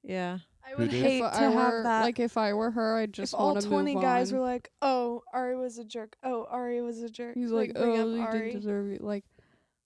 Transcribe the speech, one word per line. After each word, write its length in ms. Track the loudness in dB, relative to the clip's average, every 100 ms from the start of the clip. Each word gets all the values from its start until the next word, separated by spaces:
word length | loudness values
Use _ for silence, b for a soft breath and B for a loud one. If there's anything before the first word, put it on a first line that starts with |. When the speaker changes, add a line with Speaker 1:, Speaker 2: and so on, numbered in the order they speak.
Speaker 1:
Yeah. 360 | -8 -4 -4 -6 -10 _ -8
Speaker 2:
I 60 |
Speaker 3:
Who 60 | -2
Speaker 2:
would 80 | 0
Speaker 3:
did? 100 | 2
Speaker 2:
hate 220 | 2 2
Speaker 4:
If 80 | 2
Speaker 2:
to 60 | 2
Speaker 4:
I 40 | 4
Speaker 2:
have 20 | 4 4
Speaker 4:
were, 100 | 2
Speaker 2:
that. 180 | 2 2
Speaker 4:
like, 160 | 2 0
if 180 | -2 0
I 160 | 0
were 180 | 2 0
her, 260 | 0 0 0
I'd 120 | -2
Speaker 2:
If 60 | -4
Speaker 4:
just 180 | -4
Speaker 2:
all 200 | 2 2
Speaker 4:
wanna 80 | 2
Speaker 2:
twenty 320 | 2 2 2 2
Speaker 4:
move 80 |
Speaker 2:
guys 280 | 4 4 2
Speaker 4:
on. 80 | 0
Speaker 2:
were 60 | 0
like, 240 | -2 -8 -2
"Oh, 420 | 2 2 0 -4 -6
Ari 220 | -4 -2 -2
was 200 | -4 -8
a 80 | -12
jerk. 320 | -12 -12 -8
Oh, 220 | -4 -4 -4
Ari 320 | -6 -2 -2
was 200 | -4 -6
a 80 | -8
jerk." 260 | -8 -8 -4
Speaker 4:
He's 160 | 0
Speaker 2:
Like, 180 | 2 2
Speaker 4:
like, 80 | 2
Speaker 2:
bring 200 | 2 2
Speaker 4:
"Oh, 40 | 2
Speaker 2:
up 40 | 0
Speaker 4:
you 40 |
Speaker 2:
Ari. 180 | -2 -2 -4
Speaker 4:
didn't 100 | -4
deserve 300 | -4 -2 -4
it." 100 | -6
Like, 240 | -6 -6 -8 b b b b b